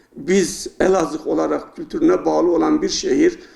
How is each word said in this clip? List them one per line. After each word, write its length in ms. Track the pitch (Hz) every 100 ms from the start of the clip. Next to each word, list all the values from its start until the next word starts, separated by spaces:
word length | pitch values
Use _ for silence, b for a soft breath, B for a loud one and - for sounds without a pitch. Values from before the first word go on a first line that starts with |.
| b -
Biz 520 | 143 196 160 - - -
Elazığ 380 | 170 190 160 156
olarak 520 | - 160 156 147 - -
kültürüne 480 | 165 165 160 180
bağlı 260 | 165 156 175
olan 320 | 165 156 156
bir 60 | 185
şehir, 500 | - 147 139 170 - B